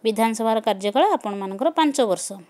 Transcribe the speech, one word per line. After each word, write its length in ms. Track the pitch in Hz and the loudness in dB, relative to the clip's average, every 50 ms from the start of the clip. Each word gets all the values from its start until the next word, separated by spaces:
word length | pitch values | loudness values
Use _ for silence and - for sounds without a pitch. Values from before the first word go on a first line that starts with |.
| - | 0
ବିଧାନସଭାର 560 | 226 214 202 226 226 220 214 226 226 220 220 | 0 0 2 0 0 0 0 0 0 0 0
କାର୍ଯ୍ୟକାଳ 440 | 214 226 196 190 196 208 202 262 330 427 | 0 0 -2 0 -2 0 2 4 4 4
ଆପଣମାନଙ୍କର 580 | 381 262 - 214 202 202 196 190 190 196 254 330 | 2 0 -2 -6 -6 -6 -6 -8 -6 -2 -2 0
ପାଞ୍ଚ 320 | 320 320 320 302 269 277 | 2 2 0 2 2 2
ବର୍ଷ। 320 | 247 214 180 170 - - 196 196 175 _ | 2 2 0 -2 -2 -12 -12 -14 -18 _